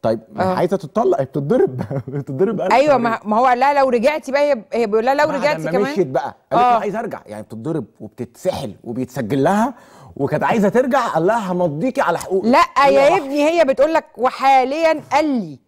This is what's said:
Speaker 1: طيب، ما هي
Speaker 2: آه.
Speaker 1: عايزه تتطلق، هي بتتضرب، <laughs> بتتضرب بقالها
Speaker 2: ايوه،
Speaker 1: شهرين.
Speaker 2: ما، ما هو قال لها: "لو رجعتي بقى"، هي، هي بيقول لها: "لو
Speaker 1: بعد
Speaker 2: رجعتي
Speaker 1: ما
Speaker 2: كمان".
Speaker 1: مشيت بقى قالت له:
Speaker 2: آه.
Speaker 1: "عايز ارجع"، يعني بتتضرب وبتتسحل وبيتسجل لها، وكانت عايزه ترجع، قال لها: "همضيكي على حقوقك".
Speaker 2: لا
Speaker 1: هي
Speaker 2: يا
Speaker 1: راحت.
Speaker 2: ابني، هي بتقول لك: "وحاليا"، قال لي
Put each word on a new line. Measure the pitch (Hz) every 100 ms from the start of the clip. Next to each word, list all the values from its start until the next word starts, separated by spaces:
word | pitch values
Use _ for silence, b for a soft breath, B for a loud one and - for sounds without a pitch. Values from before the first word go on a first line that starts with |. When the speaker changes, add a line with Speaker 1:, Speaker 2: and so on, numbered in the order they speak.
Speaker 1:
طيب، | 226 220 -
ما | 208
هي | 185
Speaker 2:
آه. | 185
Speaker 1:
عايزه | 180 190
تتطلق، | 147 208 302 -
هي | 135
بتتضرب، | - 143 247 392 127 -
<laughs> | 139 127
بتتضرب | 143 143 135 190 -
بقالها | 185 226
Speaker 2:
ايوه، | 294
Speaker 1:
شهرين. | 262
Speaker 2:
ما، | 233 220 202
ما | 214
هو | 254
قال | 247
لها: | 269 285
"لو | 262
رجعتي | 240 247 311 208
بقى"، | 277
هي، | 294 262 190
هي | 220 226
بيقول | 214 240
لها: | 277
"لو | 311
Speaker 1:
بعد | 285
Speaker 2:
رجعتي | 285 302
Speaker 1:
ما | 156
Speaker 2:
كمان". | 175 269
Speaker 1:
مشيت | 285 156
بقى | 131 135 - _
قالت | 226
له: | 247 233
Speaker 2:
آه. |
Speaker 1:
"عايز | 202 208
ارجع"، | 208 113 -
يعني | 104
بتتضرب | 107 110 123 160 107 _
وبتتسحل | 110 - 117 - 185 185 135 -
وبيتسجل | - 120 127 143 107 139
لها، | 147 202 240 - B B B -
وكانت | 139 151
عايزه | 135 220 196
ترجع، | 214 269 269 233
قال | 160 170
لها: | 233 190
"همضيكي | 180 180 147 254 269
على | - 170
حقوقك". | - 190 214
Speaker 2:
لا | 285 339 -
Speaker 1:
هي | 277 277
Speaker 2:
يا | 277
Speaker 1:
راحت. | 302
Speaker 2:
ابني، | 277 294 294
هي | 339 285
بتقول | 269 302
لك: | 320 - -
"وحاليا"، | 247 - 269 269 254 294 330 311 -
قال | 269 311
لي | 254 170 135